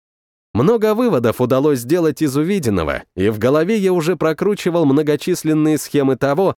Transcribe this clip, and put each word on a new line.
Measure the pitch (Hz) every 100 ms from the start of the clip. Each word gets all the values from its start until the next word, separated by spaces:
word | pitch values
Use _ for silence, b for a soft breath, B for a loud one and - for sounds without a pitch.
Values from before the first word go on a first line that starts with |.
| _ _ _ _ _
Много | 98 151 240 214
выводов | 214 247 147 117 107
удалось | 123 127 151 139
сделать | 117 175 160 143
из | 156 135
увиденного, | 160 202 127 98 78 62 - -
и | 98
в | 107
голове | 117 147 170 226
я | 190
уже | 180 156 170
прокручивал | 156 156 185 202 185 170 151
многочисленные | 139 151 147 - 170 156 156 151 151
схемы | - 143 135 131
того, | 139 143 190